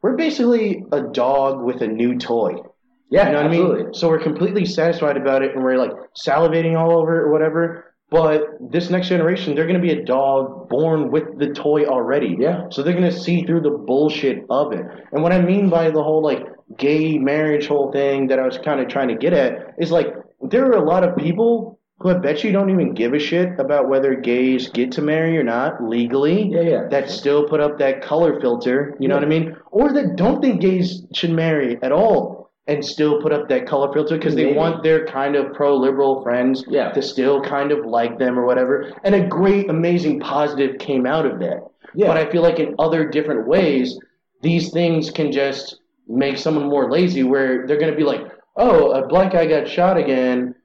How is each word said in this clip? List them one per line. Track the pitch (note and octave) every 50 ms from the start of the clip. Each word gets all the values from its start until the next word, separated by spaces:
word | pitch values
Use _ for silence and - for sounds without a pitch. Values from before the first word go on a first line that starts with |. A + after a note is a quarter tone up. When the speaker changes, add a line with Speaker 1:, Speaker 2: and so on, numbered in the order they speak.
| -
Speaker 1:
we're | G#3+ B3+
basically | B3 E4 D4+ D4+ - A#3+ A#3+ A#3+ A3+ G#3+ G3+ F3 - - -
a | D3 C#3+
dog | B2+ - - B2+ A#2+ C3 C#3 C#3 C3+ C3+ C3+ C3 A#2+
with | B2 B2 A#2+
a | A#2+
new | G#2+ A2 A2 A#2+ B2 B2 B2
toy. | - - A#2 A#2 G#2+ F2+ F2+ - - - _ _ _ _ _ _ _ _
Speaker 2:
Yeah, | C#3+ F#3 G#3
Speaker 1:
You | -
know | D3+
what | D3 D3
Speaker 2:
absolutely. | D#3 E3+ E3+ F3+ F3 - -
Speaker 1:
I | -
mean? | - -
So | - E3+ E3
we're | D#3+ D#3
completely | - D3 D3 - F3 G3+ F#3+ G#3 F3+
satisfied | - - E3 D#3 E3+ D#3+ - D#3+ D3 C#3+
about | C#3 C3 C3+ C3+ C3+
it, | C3+ C3 -
and | C3+ C3
we're, | C3 C3
like, | B2+ B2 - - - - - _ - -
salivating | E3 C3+ D3+ E3+ E3 D#3+ E3 E3 E3 E3
all | E3 E3 E3 E3+
over | E3 D#3+ D#3+ E3 E3
it | -
or | D3+
whatever. | D3+ D3+ D#3 D#3 D#3 E3 E3+ E3+ E3 - - _ _ _ _ _
But | D3+ D#3+ D#3+ D#3 D3+ D#3 D3+ - - - B2+ A#2+
this | C3 E3+ F3 -
next | F#3 F#3 F3+ -
generation, | F3+ F3 D#3+ E3 F#3 - - D#3 D3
they're | D3 D#3+
gonna | D#3+ F#3+ F3
be | E3+ F3 D3+
a | C#3+ D3
dog | - B2+ C3+ C#3 C#3 C3+ C3+ C3 - - - - -
born | B2+ C3 D#3 E3 D#3+ D#3 D3 B2
with | C#3 D#3 D3+ - -
the | - C#3+ C#3+ -
toy | - - D3 D3 D3+ D3+
already. | C#3 C3+ B2+ A#2 A2+ C3+ D3 C3 G2+ F2 F2+
Speaker 2:
Yeah. | B2+ D#3 F3+ - - -
Speaker 1:
So | - C#3 C#3
they're | E3 F3
gonna | F3+ F3+ F3
see | D3 - - - F3 E3+ -
through | - D#3+ E3+
the | D3+ C#3+
bullshit | - - - - B2+ C#3 D3+ D3+ D3 - - C3+ A2+ F#2+ - -
of | A#2+ C3+ D3 - G#2+
it. | F#2 F2+ - - - - - -
And | C#3+ D#3+
what | F3 F#3
I | F#3
mean | F3+ F3 F#3+ G3+ G3+ F#3+
by | E3 E3 E3 D#3+
the | D#3 D#3 D3
whole, | D#3 D#3 D#3
like, | D#3 D3+ B2+ - - - - - _ _ -
gay | - C3+ C#3+ D3+ D3+ D#3 D#3+ D#3
marriage | C#3+ C3 C#3 C#3+ D3+ D#3 D3+ D3+ D3 D3
whole | C#3+ D3 D3 C#3 C3+ D3
thing | C#3 C#3 C#3 C#3 C3+ C3+
that | C3 C3 C3
I | C3
was | B2+ B2
kinda | - - D#3 D3 C3+ B2+
trying | - - C#3 C3+ B2
to | A2
get | A2 B2+ E3 F3
at | D3 C3 B2 - - - - -
is, | - E3+ E3+
like, | E3 E3+ D#3 - - - - _ _ _
there | - - - B3 C4+
are | C4 A#3 G3 -
a |
lot | D3+ F3 F#3 F3+
of | F3 F3+
people | - D3 E3 E3+ G3+ A#3 A#3 A#3 A3+ F#3+ - - _ _ _ _ _
who | - F#3
I | F3+
bet | F3+ F3+ C#3 D#3 - -
you | A3
don't | F#3+ G3 G3 F#3+
even | F#3+ F3+ D#3 - -
give | - A2+ A#2+ C3+
a | D3
shit | D3 D3 E3 F3 F3+ F3+ F3+
about | - C3+ C3+ D3 C#3+ C3 C3
whether | C3+ C3+ C3+ C#3 C3
gays | - A#2 A#2 A#2+ B2 B2+ C3 C3 B2 B2+ -
get | - A#2 B2 B2+ B2
to | -
marry | D3 D3 D#3 D#3+ D#3+ E3 E3
or | D#3+ C3+
not | A#2 A2+ A#2+ C3 D3+ - -
legally. | A#2+ A2+ A2+ A#2+ A#2+ A#2 B2 C3+ C#3+ D3+ F3 G#3 G#3+ F#3
Speaker 2:
Yeah, | - E3
yeah. | E3+ E3+ C#3+ A#2 - -
Speaker 1:
That | C#3 C#3 - -
still | - - - C#3 C#3+ D3 D3
put | - D#3 D3+
up | D3 D3 D3 -
that | C#3+ C3+ C3+ C3+ -
color | - D3 D#3 E3+ D#3+ C#3 -
filter, | - B2+ A#2 A#2+ - C3 B2 C#3 C#3+ C#3+ - -
you | C3+
know | C3+ C#3
Speaker 2:
Yeah. | C#3+
Speaker 1:
what | D3
I | D3+ D#3 D#3+
mean? | D#3+ E3 - - _ -
Or | - G#3 C4+ D4 C4+
that | D4 B3+ E3+ -
don't | - F3 A#3 - -
think | - C4+ G#3 E3
gays | E3 F#3+ F#3 F#3 F3+ F3+ - - - - -
should | - - E3+
marry | E3 D#3+ D#3+ E3 D#3 D3+ C3+ A#2+ A#2+ A#2
at | - C3
all | C#3 E3+ G#3 A3+ G3 C#3 - - - - - _ _ _ _
and | - D3 D3 D3
still | - - - D3+ D3+ D3 D3
put | D3 D#3 D3+
up | D3 D3 -
that | C3+ B2+ B2
color | - D3+ C#3 C#3 C#3 C#3
filter | D3+ D#3 D3+ E3 D#3+
'cause | D#3 D#3 C3+
they | B2 -
Speaker 2:
Maybe. | C3+ D3
Speaker 1:
want | D3+ D#3+ E3 E3 E3 D#3+
their | D#3 D#3+ D#3 D#3+
kind | - - C3+ C#3 C#3+ C#3+
of | C#3+ C3 - -
pro-liberal | - D3 C#3+ C#3+ C3+ C3 C3+ C3+ C3+ C#3 C3+ C3+ C3+
friends | - A#2+ A#2+ B2 B2+ C3 C3+ B2+ -
Speaker 2:
Yeah. | - C#3 C#3 A#2 -
Speaker 1:
to | - C#3+
still | C3 - - C3+ B2+ C3+ C#3+ C3+
kind | C3+ - C#3+ C#3 C#3 C#3+
of | D3 C#3+ -
like | A2+ A#2 A#2 A#2 A#2 A#2 A#2+
them | C3 B2+ B2
or | B2+ B2
whatever. | B2 B2+ B2+ B2+ B2+ C#3 C#3 - - - - -
And | G3 G3+
a | G3
great, | F3 - - D#3+ F#3+ G3 G3+ G3+ G3
amazing | F#3+ D#3+ D#3+ E3 F3 F3 F3 - D#3 C#3 C#3
positive | - - C#3 C#3+ D3+ D3 D3 C3+ C#3 C3 C3
came | - - - C#3 C3 B2
out | B2+ D3 D#3+ D3+
of | B2+ G2+ F#2
that. | F2 E2+ - - - - _ _ _ - -
Speaker 2:
Yeah. | - G#3 E3+
Speaker 1:
But | E3
I | D#3+ D#3 D3
feel | - E3+ E3+
like | E3+ D#3+ E3
in | D3+ C#3+ -
other | - D#3 D#3+ E3 D#3+ D#3
different | - - D3+ D3+ D3+ C#3 A#2 A2
ways, | A#2+ D#3 G3 F#3 D3 C#3 C3 B2 B2+ - - - _ _ _ _ _ _ _ -
these | D#3+ E3+ E3+ D#3 -
things | - E3 F3 E3 E3 D#3 D3 -
can | - - D#3 C#3+
just | C3+ C#3 C#3 C#3 - - - - - _ _ _ _ _ _
make | - A2+ B2+ C#3 C#3 C3+
someone | - - E3 D#3 D3+ C#3+ C#3+
more | C#3+ C#3+ C3 A2+
lazy | C3 E3 F#3 F3 F3+ C#3 C3
where | B2+ C3+ C#3 C3+ B2+ B2+ B2 B2+
they're | B2+ D3+ D3
gonna | D#3 D#3+ D3
be | D3+ D#3
like, | C#3+ B2 G#2+ - - - - _ _ _
"Oh, | - A3+ B3+ F#3+ D#3+ C#3+ -
a | C3 C3+ C3+
black | B2+ D3 F3+ F#3+ F#3+
guy | F#3+ E3+ E3
got | D#3 D#3+ D3 D3
shot | - - - F3 F#3 F#3
again | E3+ - C3 C3+ B2+ B2+ B2+ B2+ B2 B2+ B2 - _